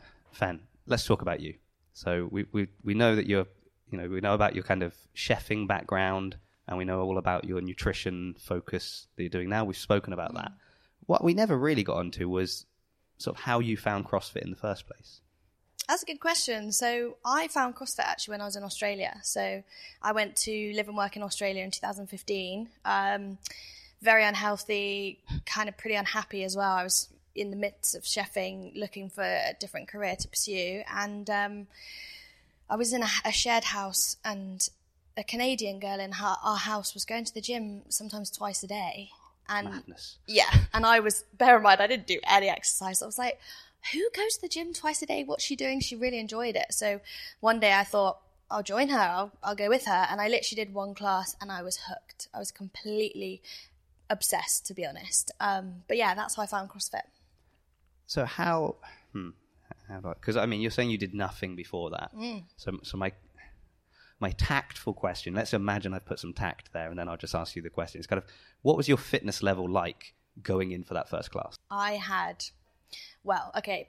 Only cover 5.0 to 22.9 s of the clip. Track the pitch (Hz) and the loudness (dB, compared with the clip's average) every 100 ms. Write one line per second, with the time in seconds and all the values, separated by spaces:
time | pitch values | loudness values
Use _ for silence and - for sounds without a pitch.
5 | - - - 110 - 107 98 98 - 95 | -14 -6 0 0 0 -2 0 -2 0 0
6 | 95 95 95 92 - _ - 90 92 92 | 2 0 -2 -8 -18 _ -6 -4 -2 0
7 | 92 92 92 90 - 90 92 - 107 - | 0 2 2 0 -2 -4 -4 -2 -2 0
8 | 95 90 90 82 - 90 - 92 - - | -4 -4 -6 -10 -6 -4 -4 -6 -6 -10
9 | - - 87 90 92 107 101 92 - 101 | -14 -8 -4 -2 0 0 0 -2 2 2
10 | 98 87 82 82 - - _ _ _ _ | 2 -4 -6 -6 -10 -12 _ _ _ _
11 | - - 170 185 220 131 151 135 92 87 | 2 6 6 4 4 4 4 2 2 0
12 | 87 - 90 92 92 - - _ _ _ | -2 -4 0 0 0 -4 -12 _ _ _
13 | _ - - - 127 120 113 104 104 101 | _ -8 -8 -4 0 2 2 0 0 -2
14 | 95 98 - - 90 92 107 95 - - | 0 -2 -2 -6 -8 -6 -4 -4 -10 -20
15 | - - _ _ _ _ _ - - 339 | -20 -20 _ _ _ _ _ -8 0 0
16 | - 294 330 330 254 220 208 - 247 240 | 0 -2 0 2 0 -2 -2 0 2 0
17 | 240 - 247 294 330 285 247 226 262 - | -2 -4 0 0 2 0 0 -2 -6 -2
18 | - - 214 208 202 202 196 - 208 196 | -2 -2 -4 -6 -6 -8 -8 -2 -2 -2
19 | - 202 - 202 196 196 - - - - | -4 -4 -4 -2 -2 -4 -10 -20 -20 -4
20 | 214 214 208 - 220 214 208 214 208 208 | 0 2 0 0 -2 -2 -2 -2 -2 -2
21 | 202 208 202 - 202 190 190 - 202 196 | -2 -2 -6 -2 0 0 -4 -4 -4 -4
22 | 196 196 - 196 185 196 226 _ 202 | -10 -10 -4 -2 -2 -6 -8 _ 0